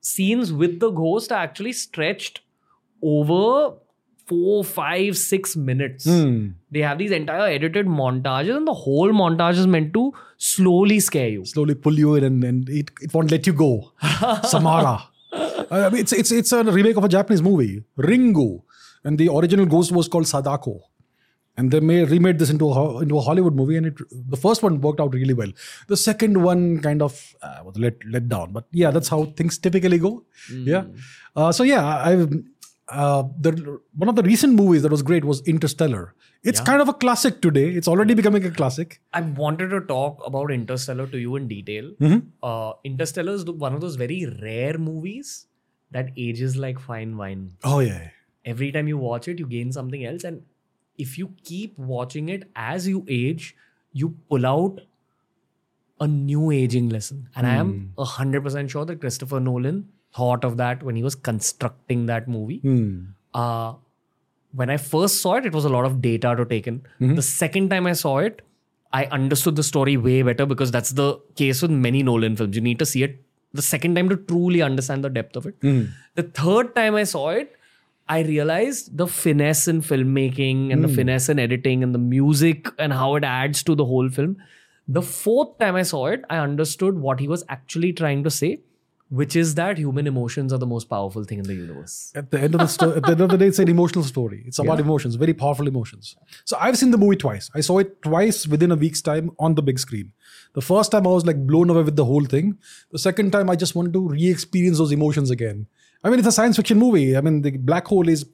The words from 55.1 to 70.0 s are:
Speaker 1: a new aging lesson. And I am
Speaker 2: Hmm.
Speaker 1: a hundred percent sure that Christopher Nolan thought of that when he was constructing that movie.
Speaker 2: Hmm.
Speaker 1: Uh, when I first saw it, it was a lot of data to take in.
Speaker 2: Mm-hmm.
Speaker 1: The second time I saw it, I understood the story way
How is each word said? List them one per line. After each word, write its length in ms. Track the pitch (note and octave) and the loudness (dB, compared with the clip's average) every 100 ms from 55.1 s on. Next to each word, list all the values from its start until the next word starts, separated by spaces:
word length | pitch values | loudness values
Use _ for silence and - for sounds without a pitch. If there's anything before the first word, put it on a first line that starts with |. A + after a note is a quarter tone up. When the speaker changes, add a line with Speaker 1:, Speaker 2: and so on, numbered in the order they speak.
| _ _ _ _ _ _ _ _ _ | _ _ _ _ _ _ _ _ _
Speaker 1:
a 60 | D3+ | -2
new 420 | D3 C#3 D3 D#3 | 0 0 0 2
aging 380 | C#3+ B2+ B2 A#2+ | 2 2 0 0
lesson. 400 | A2+ G#2+ C#3 B2 - | -4 -8 -14 -16 -4
And 100 | B2 | 0
I 80 | B2+ | 0
am 160 | F3 | 0
Speaker 2:
Hmm. 280 | C#3 F#2+ - | -4 -10 -10
Speaker 1:
a 40 | |
hundred 380 | C3+ - C3+ C#3 | -8 -4 -2 -2
percent 280 | C#3 C#3 C#3 | -4 -6 -8
sure 140 | C#3+ D#3 | -8 -8
that 140 | E3 | -8
Christopher 400 | C3 A#2+ C3 C#3 | -8 -8 -6 -4
Nolan 480 | B2+ B2 B2+ G3+ G3+ _ _ | -2 -2 -2 -4 -8 _ _
thought 300 | - B2 B2 | -4 0 0
of 120 | B2+ A#2 | -2 -2
that 260 | A#2+ B2+ | -2 -4
when 140 | C3 A2+ | -6 -4
he 60 | |
was 120 | B2 | -4
constructing 920 | C3+ - A2 - - A#2+ - _ B2 A#2 | -6 -6 -4 -6 -6 -8 -8 _ -4 -2
that 220 | A#2 B2 | -4 -6
movie. 300 | A#2 G#2+ - | -8 -8 -4
Speaker 2:
Hmm. 400 | C3+ B2+ A2 F#2 F#2 G2 _ | 0 2 0 -4 -12 -20 _
Speaker 1:
Uh, 400 | B2 A#2+ A#2 A2+ B2 _ _ _ _ _ _ _ | -6 -4 -4 -6 -12 _ _ _ _ _ _ _
when 180 | C3 B2 | -6 -2
I 60 | C#3+ | -2
first 420 | C#3 D#3+ F#3+ - | -2 0 0 0
saw 120 | F#3+ | 0
it, 120 | G#3+ B3+ | 0 -2
it 60 | |
was 120 | D#3 | -2
a 40 | D3 | 0
lot 160 | B2+ | 0
of 160 | C3 C3 | 0 0
data 320 | B2+ A2+ A#2+ A#2+ | -2 0 0 -2
to 80 | |
take 220 | A#2+ A#2 A2 | -2 -4 -6
in. 140 | A#2 - _ | -10 -14 _
Speaker 2:
Mm-hmm. 140 | B2+ | 0
Speaker 1:
The 80 | C3 | 0
second 460 | C3+ - D#3+ G3 F#3+ | -2 -2 -2 -2 0
time 180 | F#3+ F3+ | 0 -2
I 60 | |
saw 260 | E3+ D#3 C3+ | -2 -2 0
it, 220 | G3+ A3 _ _ _ _ _ | -2 -6 _ _ _ _ _
I 120 | - | -4
understood 500 | C3+ C#3 C3+ C#3 - | -2 -2 0 0 0
the 80 | D3+ | 0
story 340 | D3 D3+ C3+ | -2 0 2
way 260 | C#3 | 2